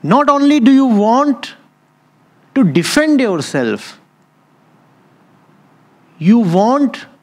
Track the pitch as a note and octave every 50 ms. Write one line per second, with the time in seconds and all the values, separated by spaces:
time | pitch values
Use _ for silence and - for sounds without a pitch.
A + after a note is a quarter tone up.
0 | - C#3+ G3 C4+ D4 C#4+ C#4+ C#4 C#4+ C#4+ D4 D4+ A3+ C4+ C4+ C4+ C4+ B3+ A3 G3+
1 | G#3 A3 A#3 C4 D4 D4 C4 - - - - _ _ _ _ _ _ _ _ _
2 | _ _ _ _ _ _ _ _ _ _ _ C4+ B3+ E3+ C3 F3 E3 - - D4
3 | D4+ D#4 D4+ C4+ C4 A3 F#3 D#3+ C3+ - - C#3+ B2 A2+ G#2+ G#2 - - - _
4 | _ _ _ _ _ _ _ _ _ _ _ _ _ _ _ _ _ _ _ _
5 | _ _ _ _ _ _ _ _ _ _ _ _ _ _ _ _ _ _ _ _
6 | _ _ _ _ D#3 F3 A3 A#3+ A3 F3+ E3 F#3 G3+ A3+ C4 D4 D4 A#3 - -
7 | - - _ _